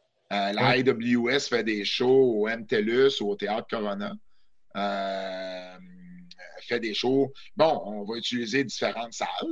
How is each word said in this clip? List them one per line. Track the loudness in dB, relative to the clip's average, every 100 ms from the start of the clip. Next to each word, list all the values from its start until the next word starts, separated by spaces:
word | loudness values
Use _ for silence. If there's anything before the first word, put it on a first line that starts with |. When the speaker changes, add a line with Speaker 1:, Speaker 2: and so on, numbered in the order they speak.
| _ _ -6
Speaker 1:
Euh, | -2 0
la | 2 4
Speaker 2:
Ouais. | 4
Speaker 1:
I | 4
W | 2 2 2 4
S | 0 2
fait | 0
des | 2 -2
shows | -2 0 4 6 6 4
au | 0
M | -2 0
tellus | 0 2 4 4 4
ou | -2
au | -2
Théâtre | -2 -4 -4
Corona. | -4 -2 -4 -6 -10 -16 -20 -20 -20 -12 -4
Euh, | -2 -2 -4 -4 -6 -8 -8 -10 -12 -16 -20 -20 -18 -18 -18 -20 -18 -16
fait | -4 -4
des | -2
shows. | -2 2 2 2 -2 -8 2
Bon, | 2 2 -2
on | -8
va | -8 -6
utiliser | -4 -4 -2 0
différentes | -2 -2 -4 -4 -8
salles, | -6 -6 -4 -6